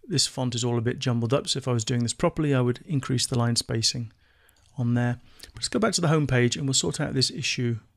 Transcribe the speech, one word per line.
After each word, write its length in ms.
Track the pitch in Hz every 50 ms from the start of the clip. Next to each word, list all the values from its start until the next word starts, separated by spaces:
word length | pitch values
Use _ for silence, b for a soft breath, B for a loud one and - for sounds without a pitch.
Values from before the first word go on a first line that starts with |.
| -
this 200 | 302 185 139 -
font 280 | - - - 131 123 113
is 100 | 120 117
all 120 | 123 120
a 60 | 120 113
bit 160 | 120 127 -
jumbled 340 | 135 135 120 117 117 113 123
up, 160 | 143 - -
so 100 | - 139
if 80 | -
I 60 | - 123
was 120 | 117 107
doing 180 | - 127 120 120
this 120 | 120 -
properly, 400 | - - 170 - - 156 147 139
I 60 | 127
would 200 | 127 123 123 - -
increase 420 | - 170 139 - - 131 123 -
the 120 | - - 123
line 180 | 117 117 117
spacing 560 | - - - 123 113 110 - - 139 117 107 - b b b b b b b b b b b b
on 180 | - 123 120 120
there. 240 | 120 120 120 120 120 B B B B
But 160 | B B B
let's 120 | - - -
go 120 | - 247
back 140 | 208 226 185
to 80 | - 170
the 60 | 160
home 180 | 156 160 151
page, 300 | 135 131 123 123 120 -
and 100 | - 156
we'll 80 | 135 135
sort 260 | - - 143 131 -
out 140 | 151 143 131
this 160 | 135 127 -
issue. 480 | - - 131 - - - 127 120 117 110 - _ _